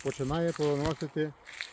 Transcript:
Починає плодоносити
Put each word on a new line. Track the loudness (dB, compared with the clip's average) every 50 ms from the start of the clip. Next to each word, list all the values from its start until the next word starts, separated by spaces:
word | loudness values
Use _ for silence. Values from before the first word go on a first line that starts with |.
| -4
Починає | -4 -2 0 0 0 2 2 2 2 2
плодоносити | 2 2 2 4 4 2 2 0 0 -4 -4 -2 -2 -2 -2 -2 -8 -14 -14 -12 -10 -10 -10